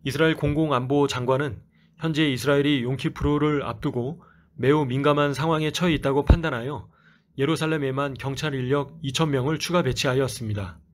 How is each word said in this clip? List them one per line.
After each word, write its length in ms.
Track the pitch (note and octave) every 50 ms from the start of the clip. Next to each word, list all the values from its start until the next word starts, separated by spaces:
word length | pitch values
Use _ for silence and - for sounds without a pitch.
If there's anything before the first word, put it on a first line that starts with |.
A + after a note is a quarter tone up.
| _
이스라엘 320 | C#3 B2 - D#3+ D#3+ D#3+
공공안보 720 | D#3 - C#3+ D3 D3+ D#3+ D3+ C#3+ B2 B2+ B2+ C#3 C#3+ C#3+ C#3
장관은 520 | - B2+ B2 A#2+ C3 C3 D3 C#3+ G2+ - - _ _ _ _ _ _ _
현재 320 | - E3 D#3 C#3+ D#3+ D3
이스라엘이 500 | C3 A#2+ G#2 C#3 C#3+ C#3+ C#3+ C#3+ D3 C#3 A#2
용키프루를 800 | A#2+ C3+ C3 - E3 D#3 - - D3 D3 D3 D3 D3+ D3+ C#3+ -
앞두고 600 | - A#2 A2 - D3+ - B2 A#2+ C3 E3+ F3+ - _ _ _ _ _ _
매우 300 | - A#2+ C3 D3 D#3 C#3+
민감한 480 | B2+ B2 C3+ C#3+ D3 D3 C#3+ D3 C#3+ C#3
상황에 380 | C3 D3+ E3 E3 D#3 D#3 D#3
처해 220 | C#3+ - F3 F3+ D#3+
있다고 300 | C3+ A#2 C#3 C3+ C#3+ C#3
판단하여 640 | C#3 - E3+ E3 D#3+ C3+ A#2 A#2 C3 D3 A2 - - _ _ _ _ _ _ _ _ _ -
예루살렘에만 800 | C3+ C#3+ D#3+ D3 D#3+ D#3 D#3+ D#3 C#3+ C3+ C3 C3+ C#3 C#3+ C3
경찰 400 | B2+ - C3+ C3+ C3 - D#3 C#3
인력 420 | C3+ B2+ B2 C3+ C#3+ C#3+ C#3 - -
이천 280 | D#3+ D#3+ B2+ - E3 D#3
명을 280 | C#3+ C3 B2 C#3 D#3+ D3+
추가 240 | - - F3 F3 D#3+
배치하였습니다. 960 | C3 A#2+ A2 - C#3+ B2+ C3 C3+ B2 - - A#2 A2 G#2+ G2+ G2 F2 D#2+ - - _